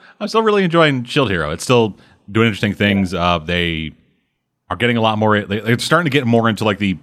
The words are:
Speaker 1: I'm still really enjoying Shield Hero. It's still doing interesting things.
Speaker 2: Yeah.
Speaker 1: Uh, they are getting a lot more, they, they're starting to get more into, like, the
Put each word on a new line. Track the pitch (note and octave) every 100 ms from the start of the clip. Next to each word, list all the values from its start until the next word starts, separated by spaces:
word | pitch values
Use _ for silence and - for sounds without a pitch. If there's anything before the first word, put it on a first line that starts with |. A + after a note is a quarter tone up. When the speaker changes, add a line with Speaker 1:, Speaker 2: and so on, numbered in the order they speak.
| - _
Speaker 1:
I'm | G#3
still | A3
really | A3 G#3 F#3
enjoying | E3+ D#3 C3 A#2
Shield | D3 A#2
Hero. | F2 D2+
It's | E2+
still | - B2 A2 - _ _ -
doing | G#2+ A2+
interesting | F#2+ G#2+
things. | F#2 G#2 G2 F#2
Speaker 2:
Yeah. | F2 F2 F2
Speaker 1:
Uh, |
they | D#2 F2 F2 D#2+ D#2 - _ _ _ _ _ _ _
are | F2+
getting | A#2+ A#2
a |
lot | A2 G#2+
more, | G#2+ G#2
they, | G2+ G#2
they're | G#2+ A#2+
starting | - D#3+ E3+
to |
get | C#3 A#2+
more | A#2 A2+
into, | G#2
like, | A2 G2
the | G2+ F2